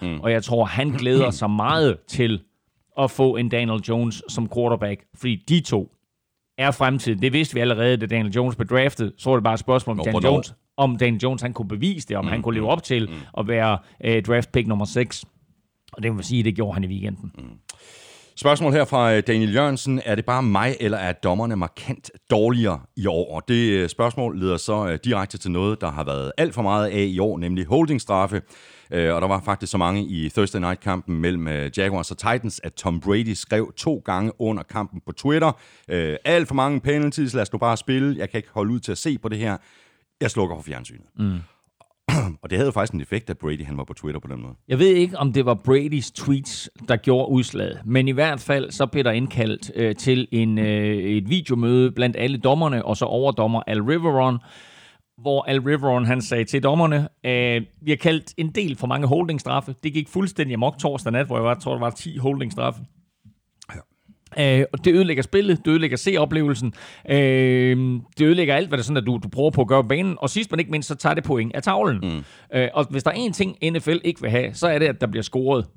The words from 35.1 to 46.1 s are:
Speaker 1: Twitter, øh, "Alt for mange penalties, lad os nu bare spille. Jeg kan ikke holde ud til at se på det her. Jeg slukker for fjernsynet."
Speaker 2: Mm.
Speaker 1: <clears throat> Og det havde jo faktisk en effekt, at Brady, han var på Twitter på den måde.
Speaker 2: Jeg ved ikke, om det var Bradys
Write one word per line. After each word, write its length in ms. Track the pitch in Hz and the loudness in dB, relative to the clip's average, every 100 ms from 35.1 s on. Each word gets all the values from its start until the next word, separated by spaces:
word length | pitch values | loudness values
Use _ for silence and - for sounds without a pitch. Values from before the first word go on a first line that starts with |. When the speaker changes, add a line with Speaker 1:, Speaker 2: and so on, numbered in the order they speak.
Speaker 1:
Twitter, 400 | - 135 156 160 - - _ - | -6 0 2 2 -2 -12 _ -6
øh, 280 | 87 80 76 | -2 -2 -2
"Alt 240 | 143 170 156 | 0 2 2
for 60 | |
mange 260 | 135 135 143 | 0 0 0
penalties, 540 | 139 147 147 156 135 | 0 0 0 0 -2
lad 80 | 120 | -2
os 100 | 101 | -2
nu 60 | 107 | 0
bare 180 | 117 113 | 0 0
spille. 380 | - 131 139 127 | 0 0 0 -2
Jeg 120 | 95 | -4
kan 80 | 110 | -6
ikke 100 | - | -6
holde 180 | 107 104 | -4 -2
ud 80 | 120 | -2
til 120 | - | -4
at 60 | 90 | -6
se 200 | 165 127 | -4 -4
på 100 | 110 | -4
det 100 | 107 | -4
her. 180 | 110 95 _ _ _ _ _ - | -4 -4 _ _ _ _ _ -6
Jeg 100 | 127 | -4
slukker 260 | 117 92 82 | 0 -2 -2
for 60 | |
fjernsynet." 440 | 76 64 62 58 - - | -12 -14 -14 -20 -18 -4
Speaker 2:
Mm. 200 | 104 90 82 _ _ _ _ _ - | -2 -2 -8 _ _ _ _ _ -2
Speaker 1:
<clears throat> 340 | 151 98 76 | 0 0 -6
Og 80 | - | -4
det 80 | 95 | 0
havde 80 | 135 | 0
jo 60 | |
faktisk 200 | 110 101 | 0 -2
en 80 | 87 | -2
effekt, 300 | 69 107 - | -4 -6 -6
at 80 | 87 | -8
Brady, 260 | 76 76 | -6 -6
han 120 | 73 69 | -6 -10
var 80 | |
på 100 | 67 | -10
Twitter 260 | - 76 76 | -10 -10 -10
på 80 | 65 | -10
den 140 | 64 | -12
måde. 120 | 62 62 - | -14 -14 -4
Speaker 2:
Jeg 100 | 127 | 4
ved 80 | 190 | 4
ikke, 300 | 180 180 180 | 6 2 0
om 140 | 143 | -2
det 140 | 120 123 | 2 2
var 80 | |
Bradys 560 | 107 131 135 147 147 - | 2 4 4 4 -4 -4